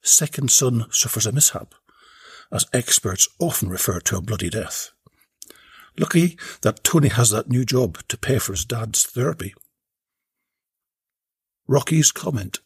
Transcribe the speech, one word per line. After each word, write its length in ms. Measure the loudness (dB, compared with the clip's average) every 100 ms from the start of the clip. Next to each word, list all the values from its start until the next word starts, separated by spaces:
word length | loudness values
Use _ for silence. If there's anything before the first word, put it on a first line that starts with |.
Second 520 | 4 2 2 -4 2
son 340 | 2 2 0 -2
suffers 340 | -2 -2 -2 -2
a 60 |
mishap, 420 | 2 2 0 -14 _ _ _ _ _ -20 -20 -8
as 140 | -4 0
experts 540 | -2 2 0 0 0 -2 _
often 280 | -2 0 -4
refer 300 | -2 -2 -2
to 180 | -2 -4
a 60 |
bloody 260 | -4 -4 -2
death. 440 | -4 -6 -8 -12 _ _ _ _ _ -20 -20 _ -20 -18 -6
Lucky 400 | 0 2 2 -2 -18 -2
that 200 | -2 0
Tony 240 | 2 4 4
has 240 | 4 2
that 180 | 2 0
new 160 | 0
job 340 | 2 0 0 -4 -12
to 100 | -8
pay 220 | -2 -2
for 100 | -2
his 140 | -6
dad's 420 | -6 -6 -4 -2 -2
therapy. 480 | -2 -4 -4 -12 -14 _ _ _ _ _ _ _ _ _ _ _ _ _ _ _ _ _ _ _ _ 0
Rocky's 420 | 0 2 4 2
comment. 480 | 2 -4 -4 -6 -10